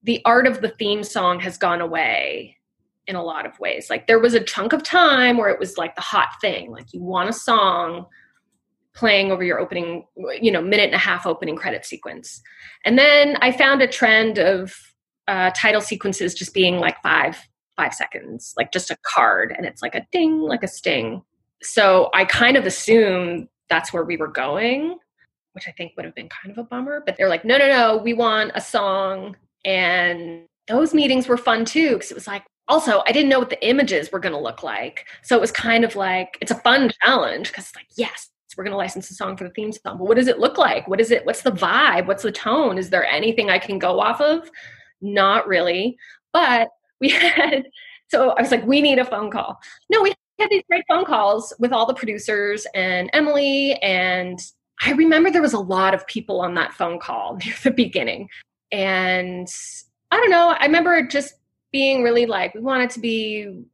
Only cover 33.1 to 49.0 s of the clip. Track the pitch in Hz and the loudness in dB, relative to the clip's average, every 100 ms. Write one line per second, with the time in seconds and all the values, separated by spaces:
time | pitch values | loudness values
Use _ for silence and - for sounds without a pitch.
33.1 | 277 277 262 247 - 208 269 277 180 156 | 2 4 2 0 -2 0 2 2 0 -4
34.1 | 190 180 147 123 117 147 104 123 - - | -6 -6 -6 -8 -8 -10 -8 -10 -12 -18
35.1 | - - 240 226 - 226 226 226 208 190 | -20 0 2 2 -2 0 2 2 -2 -2
36.1 | 185 - - - - 233 262 247 - 202 | -2 -6 -10 -8 0 4 4 4 2 2
37.1 | 262 131 127 220 - - - - - 226 | 2 0 -4 -10 -12 -18 -20 -20 -8 -8
38.1 | - - _ _ - 196 196 185 190 185 | -8 -20 _ _ -12 -8 -6 -6 -8 -14
39.1 | - 190 190 180 - 214 220 190 190 185 | -12 -10 -10 -12 -10 -10 -10 -12 -8 2
40.1 | 226 254 - - - 262 - 165 190 226 | 4 4 2 2 4 2 2 -2 0 2
41.1 | 233 - - 262 185 175 226 294 180 185 | 2 0 -2 -2 0 2 4 4 2 0
42.1 | 196 220 202 214 277 277 185 185 185 - | -2 -4 -4 -2 0 0 -2 0 0 2
43.1 | 147 220 226 208 185 - 196 185 185 208 | 0 0 0 2 0 0 -2 0 2 0
44.1 | 240 294 320 - - - - _ _ 196 | 2 2 0 -4 -20 -20 -20 _ _ -4
45.1 | 202 190 208 - 185 175 175 220 247 - | 2 4 4 2 0 2 0 -2 -6 -20
46.1 | - _ 330 311 240 226 _ _ _ 269 | -20 _ 2 4 2 0 _ _ _ 0
47.1 | - 339 - 285 277 262 - - - _ | 2 2 2 2 0 -4 -16 -20 -20 _
48.1 | - 254 - 247 240 220 277 294 262 | 2 2 2 2 0 2 4 4 4